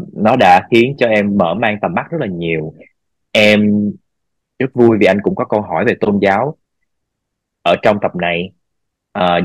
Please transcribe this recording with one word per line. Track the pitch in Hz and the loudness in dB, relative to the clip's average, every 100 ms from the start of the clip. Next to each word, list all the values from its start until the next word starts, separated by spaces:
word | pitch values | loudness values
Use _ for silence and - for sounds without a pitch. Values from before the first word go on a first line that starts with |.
| - | -8
nó | - 104 127 | -4 0 4
đã | 98 90 - | 6 4 4
khiến | 117 120 139 | 2 2 0
cho | 120 | 0
em | 107 101 101 | 0 0 0
mở | 85 | 0
mang | 95 117 104 | -2 -4 -4
tầm | 98 | -6
mắt | 92 139 | -6 -8
rất | 165 | -8
là | 120 | -8
nhiều. | 87 85 80 76 - - _ _ _ _ | -6 -6 -6 -6 -14 -20 _ _ _ _
Em | 110 107 104 104 104 104 - _ _ _ _ _ - | 0 2 4 2 0 -2 -6 _ _ _ _ _ -8
rất | 131 | -4
vui | 123 117 110 | 2 4 4
vì | 98 | 2
anh | 101 | 2
cũng | 185 | -2
có | 175 | -4
câu | 127 107 | -2 -4
hỏi | 101 82 | -2 -4
về | 110 98 | -2 -2
tôn | - 101 | -2 0
giáo | 98 196 135 160 _ _ _ _ _ _ _ _ _ _ | 0 0 -2 -8 _ _ _ _ _ _ _ _ _ _
ở | 85 92 | -2 0
trong | 113 104 | 0 0
tập | - 90 | -2 -6
này. | 92 85 92 _ _ _ _ _ _ | -6 -6 -8 _ _ _ _ _ _
Ờ, | - 90 87 | -4 -2 0